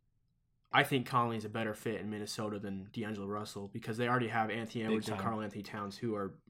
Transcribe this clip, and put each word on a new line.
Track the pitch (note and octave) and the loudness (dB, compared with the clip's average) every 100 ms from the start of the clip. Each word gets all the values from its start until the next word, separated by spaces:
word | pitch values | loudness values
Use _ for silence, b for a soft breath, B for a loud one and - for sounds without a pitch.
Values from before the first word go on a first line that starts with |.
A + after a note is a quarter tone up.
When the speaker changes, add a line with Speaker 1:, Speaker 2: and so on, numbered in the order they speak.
| _ _ _ _ _ _ _ | _ _ _ _ _ _ _
Speaker 1:
I | C3 | 6
think | D3 C#3 A#2 | 6 4 4
Conley's | C3 A#2+ A2+ G#2 | 4 4 2 -2
a | |
better | A2+ A2+ | 0 0
fit | G#2+ A#2+ G#2 | 0 -2 -2
in | G2+ | -2
Minnesota | G#2+ G#2 - G#2+ G#2 | -4 -4 -2 -2 -2
than | G2+ G2 G2 | -4 -6 -6
D'Angelo | - G#2+ G#2+ G2 | -6 -4 -4 -4
Russell | G#2 G#2 G2+ G2 | -4 -4 -8 -8
because | A2+ A#2 A2 | -6 -4 0
they | A#2+ | 2
already | B2+ A#2 | 2 2
have | A#2 A2 | 2 2
Anthony | A2 A2+ A#2+ | 0 -2 -2
Speaker 2:
Big | A2 | 2
Speaker 1:
Edwards | A2 G#2+ | 2 2
and | G#2+ | 0
Speaker 2:
time. | G#2 | 0
Speaker 1:
Karl | A2 | 0
Anthony | G#2+ G#2+ | -2 -6
Towns, | G2+ A2 G2+ F#2+ | -6 -6 -6 -4
who | A#2+ G#2+ | -2 0
are | G2 - | -2 -6